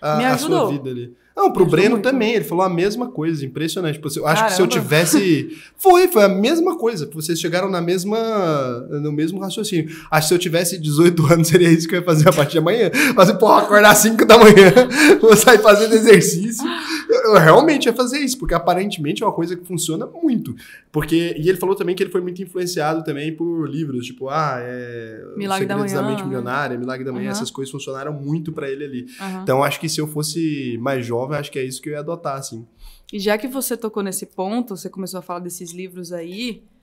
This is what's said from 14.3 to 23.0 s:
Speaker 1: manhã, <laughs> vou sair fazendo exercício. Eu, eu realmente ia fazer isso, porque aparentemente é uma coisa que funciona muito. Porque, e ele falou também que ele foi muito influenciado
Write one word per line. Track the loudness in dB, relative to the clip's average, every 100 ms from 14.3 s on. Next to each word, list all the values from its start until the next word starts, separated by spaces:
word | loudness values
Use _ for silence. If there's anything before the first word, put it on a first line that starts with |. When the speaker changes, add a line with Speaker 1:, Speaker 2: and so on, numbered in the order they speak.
| 10
Speaker 1:
manhã, | 10 10 10 8 4
<laughs> | 4 6 6
vou | 8 6
sair | 8 6
fazendo | 6 6 4
exercício. | 4 8 8 6 -2 -4 -6 -8 -8 -8 -8 -2
Eu, | 0 4
eu | 6
realmente | 8 6 6 2 0
ia |
fazer | 0 -2 -4
isso, | -4 -4
porque | -4
aparentemente | -2 0 -2 -4 -6 -6 -4
é | -4
uma |
coisa | -4 -6 -8
que |
funciona | -10 -8 -6 -8 -10
muito. | -6 -2 -2 -4 -12 -18 -20 _
Porque, | -8 -2 -2 -2 -2
e | -2
ele | -2
falou | -2 -4
também | -4
que | -4
ele | -4
foi | -4
muito | -6 -10
influenciado | -12 -8 -8 -4 -4 -4